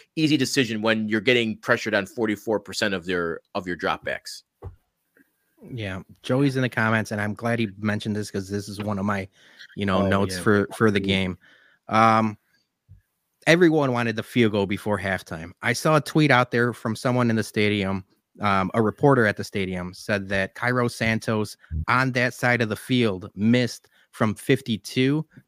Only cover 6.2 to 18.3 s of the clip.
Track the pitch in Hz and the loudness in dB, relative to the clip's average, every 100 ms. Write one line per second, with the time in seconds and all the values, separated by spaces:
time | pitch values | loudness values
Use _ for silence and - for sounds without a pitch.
6.2 | - 127 143 131 127 - 110 110 101 104 | -2 0 0 0 -2 0 0 0 -2 -4
7.2 | 104 98 117 117 110 95 107 104 110 107 | -4 -4 -2 -2 -4 -4 -4 -2 -4 -6
8.2 | 104 101 95 101 98 101 104 98 104 98 | -6 -8 -6 -8 -8 -8 -6 -4 -2 -4
9.2 | 95 _ _ - - - 98 92 98 98 | -6 _ _ -20 -16 -6 0 2 2 2
10.2 | 98 90 107 101 - - 110 101 98 95 | 0 0 2 4 2 2 2 2 0 0
11.2 | 92 95 _ _ _ _ - 110 113 113 | -2 -6 _ _ _ _ -2 4 6 4
12.2 | 110 104 _ _ _ _ _ - _ _ | 2 -4 _ _ _ _ _ -20 _ _
13.2 | _ _ - 170 170 156 139 120 117 110 | _ _ 4 6 6 6 2 0 0 -2
14.2 | - 127 113 104 98 98 107 101 98 92 | -2 2 4 4 0 -2 -2 -2 -2 -4
15.2 | - 82 85 - 113 120 160 156 - 160 | -6 -12 -12 -6 -4 0 2 2 2 2
16.2 | 147 123 127 120 120 107 117 104 131 123 | 4 4 4 0 0 -2 -6 -4 -2 2
17.2 | 120 113 101 110 104 104 95 98 - _ | 2 0 -2 0 0 0 -2 -4 -8 _
18.2 | _ | _